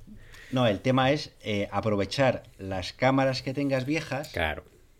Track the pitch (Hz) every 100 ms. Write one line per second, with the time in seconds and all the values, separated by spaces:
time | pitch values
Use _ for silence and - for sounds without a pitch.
0 | - - - - - 127 120 98 131 131
1 | 131 147 - - 104 104 101 101 110 104
2 | 98 - 135 95 - - 95 95 92 -
3 | 135 135 135 127 - 135 143 135 127 160
4 | 156 135 156 - 80 - - - - _